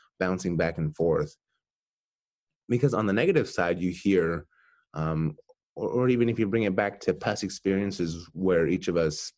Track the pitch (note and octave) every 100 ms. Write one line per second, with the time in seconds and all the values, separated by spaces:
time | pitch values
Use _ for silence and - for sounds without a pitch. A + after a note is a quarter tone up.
0 | _ _ F#2 F#2 F#2 E2+ E2 D#2+ D#2 -
1 | E2 D#2 D2+ - _ _ _ _ _ _
2 | _ _ _ _ _ _ - A#2+ C#3 A#2
3 | G#2+ G2+ E3+ E3 - - F2 F2 F2+ F2
4 | G2 F#2 E2 E2 - _ _ _ _ D#2
5 | D#2 D#2 D#2 D2+ _ _ _ - G#2+ B2
6 | B2+ A#2+ A#2 A2+ G#2 A2+ G#2 F#2+ G2+ -
7 | - F2+ - G#2 F#2+ - G2 G2 G2+ F#2+
8 | E2+ E2 - F2 F#2 E2+ D#2+ F2+ F#2 E2+
9 | D#2+ D2+ -